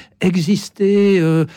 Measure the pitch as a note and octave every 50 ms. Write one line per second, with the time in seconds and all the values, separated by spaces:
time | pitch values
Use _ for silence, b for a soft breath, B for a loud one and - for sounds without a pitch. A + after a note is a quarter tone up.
0 | B B B _ - F#3 F3 F#3 D#3 E3 G#3 - - - - - G3+ G3 G3+ G3+
1 | G3+ G3+ G3 F#3 D#3+ D#3+ D#3+ D#3+ D#3 D#3+ B